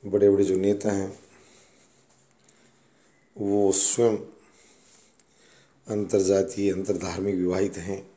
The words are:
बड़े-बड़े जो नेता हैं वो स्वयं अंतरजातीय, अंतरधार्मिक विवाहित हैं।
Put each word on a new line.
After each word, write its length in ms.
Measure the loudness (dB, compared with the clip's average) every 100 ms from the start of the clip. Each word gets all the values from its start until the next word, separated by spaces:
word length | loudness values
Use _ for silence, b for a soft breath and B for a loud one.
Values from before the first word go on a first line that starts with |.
| 0
बड़े-बड़े 380 | 4 4 4
जो 120 | 2 2
नेता 360 | 0 0 -2
हैं 280 | -2 -4 -12 b b b b b b b b b _ _ _ b b b b b b b b _ -8
वो 340 | -2 2 2
स्वयं 460 | 4 2 2 2 0 -8 -20 b b b b b b b b b b b b b b -8
अंतरजातीय, 840 | -6 0 0 2 2 0 -2 -2
अंतरधार्मिक 640 | -2 -4 -6 -6 -6 -4 -2
विवाहित 420 | -2 -2 -2 -6
हैं। 340 | -10 -10 -12